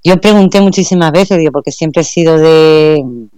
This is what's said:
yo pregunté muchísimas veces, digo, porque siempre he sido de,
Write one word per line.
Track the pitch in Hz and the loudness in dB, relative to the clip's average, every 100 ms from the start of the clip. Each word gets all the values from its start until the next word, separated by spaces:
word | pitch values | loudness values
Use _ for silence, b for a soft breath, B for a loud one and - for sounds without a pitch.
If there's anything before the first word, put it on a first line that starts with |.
yo | 170 180 | -2 0
pregunté | 214 208 190 202 | 2 2 2 0
muchísimas | 196 190 180 180 160 | 0 -2 -2 -2 0
veces, | 160 196 180 | 0 0 0
digo, | 156 | -2
porque | 139 - | -4 -8
siempre | - 160 170 | -8 -6 -4
he | |
sido | 151 - 165 160 | -4 -2 0 2
de, | 160 160 156 156 156 151 131 120 110 | 4 4 4 2 2 0 -4 -12 -18